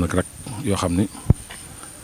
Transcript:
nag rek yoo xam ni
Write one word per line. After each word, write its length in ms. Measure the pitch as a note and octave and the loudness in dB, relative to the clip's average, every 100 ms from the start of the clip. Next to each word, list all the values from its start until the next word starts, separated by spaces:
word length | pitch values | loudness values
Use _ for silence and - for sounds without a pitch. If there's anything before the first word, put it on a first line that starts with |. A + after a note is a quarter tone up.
nag 80 | F2 | 4
rek 160 | F#2 - - - A2 B2 | 0 -2 -6 -12 -6 -2
yoo 80 | F#2+ | 0
xam 200 | F2+ F2 | 2 2
ni 80 | - - - - - - - - - - | 0 2 4 4 2 -16 -16 -18 -18 -18